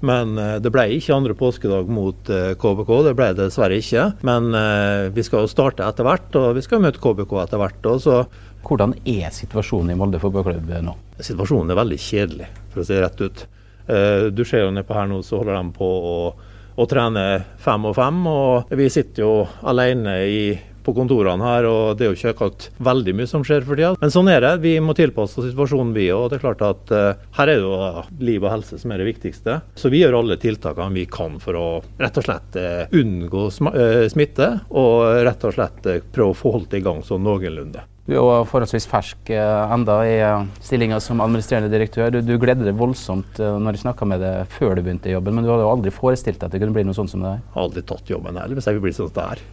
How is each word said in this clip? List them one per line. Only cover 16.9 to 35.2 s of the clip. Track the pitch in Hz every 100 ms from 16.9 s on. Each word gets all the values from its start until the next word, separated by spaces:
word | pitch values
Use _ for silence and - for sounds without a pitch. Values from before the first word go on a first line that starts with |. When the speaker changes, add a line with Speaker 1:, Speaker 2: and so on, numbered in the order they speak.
| 139 117 110 95 95 92 -
Speaker 1:
fem | - 107 107
og | 104
fem, | 127 170 175
og | 151 135 123 120
vi | 135 135
sitter | - 131 -
jo | 107 110 98 -
alene | - 123 127 127 110 95 98
i, | 104 104 98 - - -
på |
kontorene | 113 127 127 98 90
her, | 117 120 117
og | 113 110 107
det | 117
er |
jo | 90
ikke | 120 113
akkurat | 104 - - -
veldig | 120 127 98 95
mye | 120
som | 156
skjer | 131 147 131
for | 143
tiden. | 165 185
Men | 156
sånn | 175 190
er | 165 123
det, | 175
vi | 165 160
må | 156 147
tilpasse | 156 117 104 -
oss | 123
situasjonen | 123 139 139 120 110
vi, | 92 95
og | 120
det | 135
er | 131
klart | 107 104
at, | 95 -
eh, | 107 101 98 - -
her | 147
er | 147
det | 95
jo, | 95
eh, | 95 82 - 170
liv | 123 107 98
og |
helse | 107 101 -
som | 123
er | 101
det | 98 113
viktigste. | 95 - - 143 - -
Så | 139
vi | 139
gjør | 170 123
alle | 117 87
tiltakene | 117 107 - 76 92
vi | 92 87
kan | - 82 76
for | - 87
å | 85 82 - -
rett | 127 -
og | 117
slett, | 92 - 92
eh, | 90 87 87
unngå | 165 117 90 87 92 101
sma-, | - 147
eh, | 143 117 117 110
smitte, | 101 147 - 151 226 -
og | 139 127 117 117 120